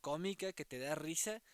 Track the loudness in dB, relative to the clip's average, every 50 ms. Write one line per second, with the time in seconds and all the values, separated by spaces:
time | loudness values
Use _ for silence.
0 | -2 0 2 2 2 0 0 0 -2 -2 -2 -2 -6 -6 -4 -4 0 0 0 0
1 | 0 0 0 0 2 0 0 -4 -6 -14